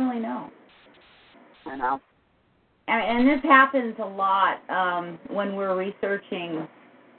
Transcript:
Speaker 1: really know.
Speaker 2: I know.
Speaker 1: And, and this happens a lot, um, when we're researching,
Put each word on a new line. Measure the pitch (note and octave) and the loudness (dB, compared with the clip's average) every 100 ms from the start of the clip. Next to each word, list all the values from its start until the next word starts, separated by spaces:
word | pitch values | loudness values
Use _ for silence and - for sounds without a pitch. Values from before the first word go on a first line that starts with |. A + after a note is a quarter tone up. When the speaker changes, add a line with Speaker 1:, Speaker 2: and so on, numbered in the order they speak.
| C4 | -2
Speaker 1:
really | A#3+ | -2
know. | A3+ B3 - - _ _ - - - - - - - - - | -6 -8 -10 -18 _ _ -20 -20 -20 -20 -20 -20 -20 -20 -16
Speaker 2:
I | C3+ | -6
know. | - C4+ - _ _ _ _ _ _ _ - | -2 -2 -6 _ _ _ _ _ _ _ -2
Speaker 1:
And, | A3+ G3+ A#3+ | -2 0 2
and | C4 | 4
this | D4 | 2
happens | D4+ C4 C#4 C#4 A#3 G#3+ | 6 8 8 4 -2 -6
a | G3+ | -8
lot, | G3 G3 G3 F#3 - - | -2 0 2 2 0 -4
um, | F3+ F3+ F3 F3 E3+ - | -2 0 -2 -6 -12 -8
when | F#3+ G3+ G3 | -4 -4 -4
we're | G3 F#3 | -2 -2
researching, | F#3+ G3+ G3 G3+ - F#3+ E3+ D#3+ D#3+ - - - - | -4 -6 -4 -4 -6 -10 -6 -8 -10 -16 -20 -20 -20